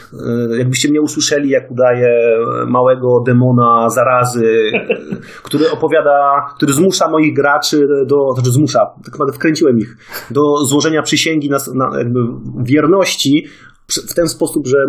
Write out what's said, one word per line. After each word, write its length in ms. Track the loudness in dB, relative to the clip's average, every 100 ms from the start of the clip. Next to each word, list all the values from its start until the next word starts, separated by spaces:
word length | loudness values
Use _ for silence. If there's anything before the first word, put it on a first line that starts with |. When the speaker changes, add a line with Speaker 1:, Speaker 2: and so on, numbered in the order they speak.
| -20 -12 -6 -4 -4
Speaker 1:
E, 40 | -2
jakbyście 320 | -2 -2 0
mnie 120 | 0
usłyszeli, 480 | -2 -2 -2 -2 0
jak 220 | -2 -2
udaję 680 | 0 2 2 2 4 2 2 0 -4 -2
małego 400 | 2 2 2 2 2 2
demona 640 | 2 4 4 4 4 2
zarazy, 800 | 2 2 2 0 0 2 2 2 -2 -4 -6
Speaker 2:
<laughs> 500 | -6 -12 -12 -20 -6
Speaker 1:
który 240 | 0 0
opowiada, 760 | 0 0 2 2 2 2 0 -2 -4
który 180 | -2
zmusza 360 | 2 2 2 0
moich 260 | 2 0 0
graczy 520 | 0 0 0 0 2 2 2
do, 80 | 0 0 0
znaczy 160 | 0
zmusza, 280 | 0 0 0 -2 -4 -20
tak 80 |
naprawdę 200 | -6 -6
wkręciłem 440 | -2 -2 2 2 2
ich, 180 | -2 -10 -18 -16 -6
do 100 | 0 0 0 0
złożenia 360 | 0 0 -2
przysięgi 480 | -2 -2 0 -2 -2
na, 80 | -4 -4 -4
na 220 | -4 -2
jakby 220 | -2 -2 -2 -6 -12 -8 0
wierności 800 | 0 2 2 2 -2 0 0 -2 -20 -20 _ _
przy-, 140 | -10
w 120 | -4
ten 140 | -2 -2
sposób, 400 | -2 -4 -4 0
że 100 | 0